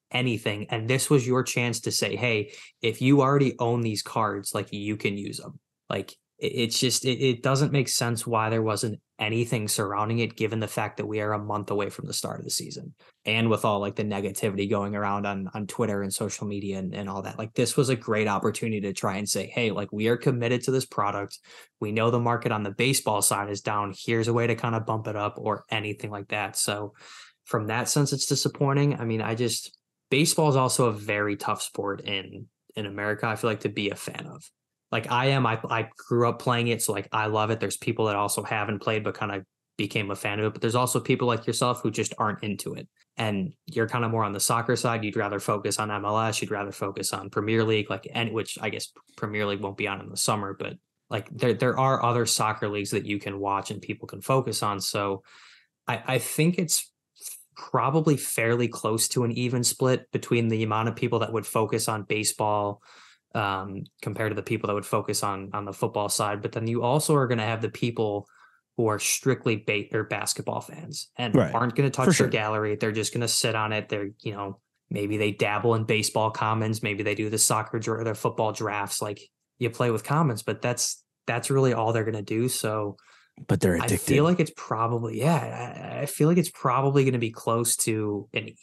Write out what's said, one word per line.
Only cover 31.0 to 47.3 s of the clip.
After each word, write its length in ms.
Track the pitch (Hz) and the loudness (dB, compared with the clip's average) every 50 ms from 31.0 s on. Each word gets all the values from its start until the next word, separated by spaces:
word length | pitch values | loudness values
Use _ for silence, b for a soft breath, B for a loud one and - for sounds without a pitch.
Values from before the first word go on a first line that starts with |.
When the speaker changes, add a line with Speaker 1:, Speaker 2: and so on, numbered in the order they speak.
| 104 107 104 104 104 104 101 | -2 -2 0 2 2 0 0
Speaker 1:
tough 260 | - - 110 104 101 - | -2 -2 -4 -4 -2 -4
sport 400 | - - - 101 101 98 101 - | -6 -6 -4 -4 -4 -4 -4 -4
in, 440 | - 101 98 92 - 101 95 117 - _ _ _ _ _ | -4 -4 -4 -6 -8 -12 -16 -16 -18 _ _ _ _ _
in 100 | 110 107 | -8 -8
America, 400 | 101 98 101 101 107 104 104 - | -6 -6 -4 -2 -2 -2 0 -2
I 100 | 117 107 | -2 -2
feel 120 | - - 117 | 0 0 0
like, 120 | 107 104 | 0 0
to 80 | - - | -2 -4
be 200 | 104 - 104 98 | -2 -2 -2 -2
a 60 | - | -4
fan 300 | - - 87 - - - | -4 -8 -10 -10 -10 -12
of. 240 | 151 - - - - _ _ _ _ _ _ _ _ - | -12 -14 -16 -18 -20 _ _ _ _ _ _ _ _ -4
Like, 180 | 113 110 110 | -4 -2 0
I 160 | 120 123 131 | 0 2 2
am, 200 | 135 139 135 127 | 4 4 4 2
I, 120 | 113 113 110 - - | 2 0 -2 -2 -2
I 200 | 120 113 110 - - - - - | -2 -2 -2 -4 -8 -16 -4 0
grew 200 | 123 120 120 120 | 2 2 4 2
up 100 | 117 117 | 0 0
playing 300 | - 131 123 120 117 120 | 0 0 0 2 2 0
it, 120 | 117 110 | 0 0
so, 120 | - - 104 | 0 -2 -2
like, 160 | 98 98 - | -4 -4 -4
I 160 | - 110 107 | -2 -2 0
love 240 | 110 107 107 107 107 | 0 2 2 2 2
it. 80 | 113 110 | 0 0
There's 180 | - 95 - | -2 -4 -4
people 300 | - - 123 110 - 110 | -4 -4 -2 0 0 2
that 80 | 107 101 | 2 2
also 300 | 101 104 101 - - 104 | 2 0 0 0 -2 -2
haven't 340 | - 110 107 104 107 107 98 | -2 -2 -2 -2 -2 -4 -2
played 240 | - 120 110 110 104 | 0 0 0 0 0
but 140 | 104 95 | -4 -4
kind 160 | - 110 101 101 | -4 -4 -4 -4
of 120 | 98 95 - _ _ _ _ _ | -6 -8 -12 _ _ _ _ _
became 360 | - 107 101 - 113 104 98 98 | -4 -4 -2 -2 -2 -2 -2 -4
a 40 | |
fan 220 | - - 107 101 107 | -4 -4 -2 -2 0
of 80 | 107 | 0
it, 60 | 110 104 | -2 0
but 100 | - - | -2 0
there's 140 | 113 113 | 0 2
also 240 | 123 127 123 - 127 | 2 2 2 0 0
people 260 | - - 131 127 127 | 2 2 2 2 2
like 180 | 123 117 113 - | 2 0 0 0
yourself 380 | - 113 - 131 123 120 - - | -2 -2 0 2 0 0 0 -2
who 80 | 117 | -2
just 240 | 104 - 107 - - - | -2 -2 -2 -4 -2 -2
aren't 260 | 113 107 101 - - | -2 -2 -2 -4 -4
into 300 | 104 101 - - - 73 | -6 -6 -6 -6 -8 -10
it. 140 | - - - _ _ _ _ _ | -10 -12 -16 _ _ _ _ _
And 360 | - 117 107 104 98 92 82 - - _ | -4 -2 -2 0 -2 -2 -4 -6 -10 _
you're 220 | - - 120 113 110 | -6 -2 -2 0 0
kind 160 | - 123 117 | 0 0 0
of 80 | 110 113 | 0 2
more 120 | 113 110 | 0 0
on 80 | 101 101 | 0 0
the 80 | 98 | -2
soccer 360 | - - 120 117 113 - 123 | 0 0 2 0 2 2 0
side. 280 | 117 - 123 117 113 107 | 2 2 0 0 0 -2
You'd 120 | 104 101 | -2 -2
rather 240 | 110 104 101 104 98 | -2 -2 0 -2 -2
focus 400 | - - 107 101 98 107 98 - | -2 0 -2 0 0 -2 -2 -2
on 100 | 107 107 | -2 -2
M 140 | 104 101 101 | -2 -2 -2
L 140 | 104 107 110 | 0 2 2
S, 220 | 113 110 107 - | 2 2 0 0
you'd 120 | 110 95 107 | -2 -2 -4
rather 180 | 101 101 98 | -4 -4 -6
focus 420 | 98 - 107 98 98 110 95 - - | -6 -6 -6 -6 -4 -4 -4 -4 -4
on 180 | 98 98 101 | -4 -6 -6